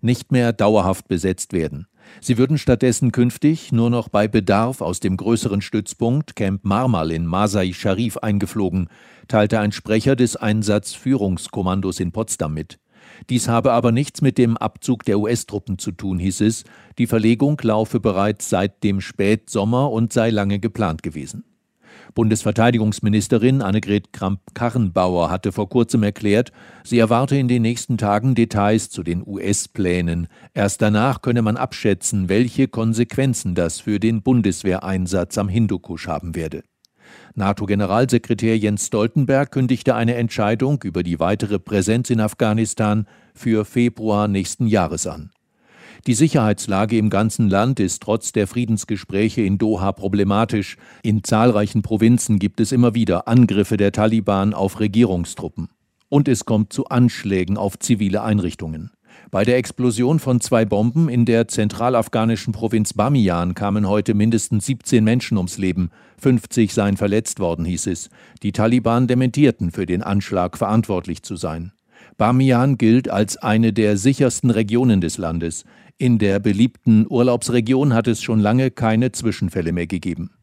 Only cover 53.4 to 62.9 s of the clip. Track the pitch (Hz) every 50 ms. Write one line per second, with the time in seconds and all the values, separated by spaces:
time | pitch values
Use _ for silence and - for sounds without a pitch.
53.4 | 123 - 98 101 101 - - 98 101 101 - - 107 110 113 113 101 107 101 98
54.4 | 98 104 104 - 98 95 - - 110 104 95 113 120 98 92 87 85 - - -
55.4 | 92 82 _ - 82 - _ _ _ _ _ _ _ _ 139 143 147 - - -
56.4 | - - 113 107 107 - - - 135 - 135 120 123 120 - - - 101 98 92
57.4 | 92 85 98 - 101 98 - - - - 117 101 104 98 92 104 110 110 107 104
58.4 | 90 87 - - - 80 80 78 82 - _ _ _ _ - - - - - 92
59.4 | 104 120 123 127 120 - - - 123 123 110 107 123 127 160 160 - 131 127 120
60.4 | - - 123 113 113 98 104 101 107 120 120 156 165 147 120 123 117 107 117 113
61.4 | 117 - - - 107 107 - - 117 123 131 117 110 - - 117 110 113 113 101
62.4 | - - 107 - 113 110 - 110 104 -